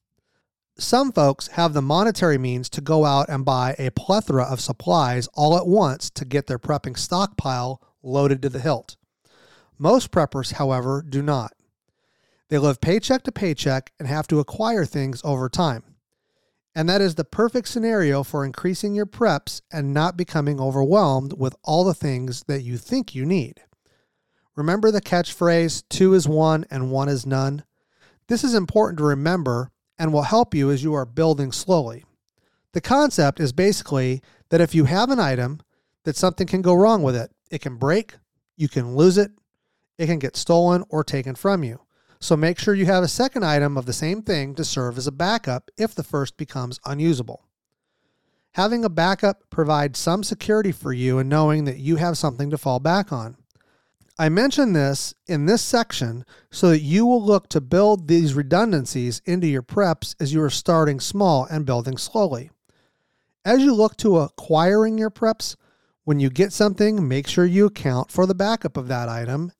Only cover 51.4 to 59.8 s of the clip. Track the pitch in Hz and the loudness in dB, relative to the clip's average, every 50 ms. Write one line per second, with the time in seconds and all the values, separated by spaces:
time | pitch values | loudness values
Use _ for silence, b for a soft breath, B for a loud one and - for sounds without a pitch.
51.4 | 156 151 151 156 147 139 127 139 135 147 165 151 170 175 165 - - 147 123 120 | 4 4 2 0 0 -4 -6 -6 -4 -2 0 0 0 -2 -2 -2 -2 -4 -2 -4
52.4 | 143 143 156 147 - 139 127 127 139 160 175 202 202 - 147 120 110 113 127 - | -4 -4 -6 -4 -2 -2 -2 0 0 0 0 0 0 -2 -6 -8 -8 -10 -14 -18
53.4 | _ _ _ _ _ _ _ _ _ _ _ _ _ _ _ - 160 156 160 196 | _ _ _ _ _ _ _ _ _ _ _ _ _ _ _ -2 0 2 2 2
54.4 | 247 277 - 294 277 226 185 151 139 139 135 - - - - _ _ - 175 147 | 2 2 2 2 2 2 2 2 2 0 0 -4 -6 -10 -12 _ _ -6 -4 0
55.4 | 143 165 226 - - - - 233 226 - - - 135 117 113 123 127 b b b | 2 2 2 2 0 0 0 0 0 -2 -4 -6 -6 -6 -6 -10 -14 b b b
56.4 | b b - - - 175 160 156 151 139 165 202 233 240 247 240 202 208 208 190 | b b -4 2 4 4 4 4 2 2 2 4 4 4 4 2 4 2 2 2
57.4 | - _ - 156 135 123 160 185 202 214 214 190 160 147 170 170 165 147 131 143 | 2 _ -2 -2 0 2 2 4 4 4 4 2 2 2 2 2 2 2 0 -2
58.4 | 143 131 160 180 226 233 190 147 123 - - 135 120 120 113 - - - 175 185 | 0 0 2 2 2 2 0 -2 -2 -4 -4 -4 -4 -4 -6 -6 -6 -4 -2 -2
59.4 | 175 156 139 131 123 - - 208 | 0 0 -2 -2 -4 -4 -2 0